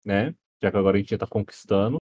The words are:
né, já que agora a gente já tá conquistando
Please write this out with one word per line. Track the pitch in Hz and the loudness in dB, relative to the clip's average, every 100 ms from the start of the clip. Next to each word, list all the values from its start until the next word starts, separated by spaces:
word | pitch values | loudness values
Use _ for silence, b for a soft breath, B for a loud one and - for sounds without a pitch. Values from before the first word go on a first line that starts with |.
né, | 101 101 120 - _ _ | -2 0 0 -6 _ _
já | 101 | -2
que | 101 | 2
agora | 98 101 | 4 2
a | |
gente | 101 | 0
já | 107 | -4
tá | - | -4
conquistando | 110 101 - - 98 107 151 | -4 -4 -8 0 2 2 -2